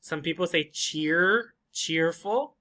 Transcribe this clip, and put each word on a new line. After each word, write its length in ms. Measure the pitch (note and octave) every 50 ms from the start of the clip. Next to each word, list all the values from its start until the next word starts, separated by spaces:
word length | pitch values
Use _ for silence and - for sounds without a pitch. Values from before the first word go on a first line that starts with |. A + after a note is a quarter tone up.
some 220 | - - E3 D#3
people 240 | D3 E3 D#3+ E3 F3+
say 240 | E3+ - E3 D3 D#3
cheer, 800 | _ - - - - D#3 D#3 D3+ D#3+ E3+ F3+ F#3 G3+ A#3 A#3 - _ _ _ _
cheerful. 840 | _ - - - D#3+ D#3+ D#3+ E3 E3+ E3+ - G3 G#3+ B3 C#4+ D4 _ _